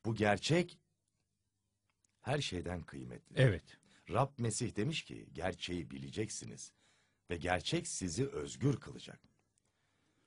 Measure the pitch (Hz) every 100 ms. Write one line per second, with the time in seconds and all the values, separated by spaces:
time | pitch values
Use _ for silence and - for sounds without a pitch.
0 | 113 107 104 101 - 165 175 - _ _
1 | _ _ _ _ _ _ _ _ _ _
2 | _ _ 107 147 135 90 82 87 78 69
3 | 62 60 - - 131 87 - - _ -
4 | - 98 139 - 117 - 117 - 120 156
5 | - 55 53 73 92 90 - 90 - 67
6 | 67 85 113 - 58 - - - _ _
7 | _ _ _ 85 85 90 - 165 - -
8 | 92 78 - 73 69 64 143 131 - -
9 | - - _ _ _ _ _ _ _ _
10 | _ _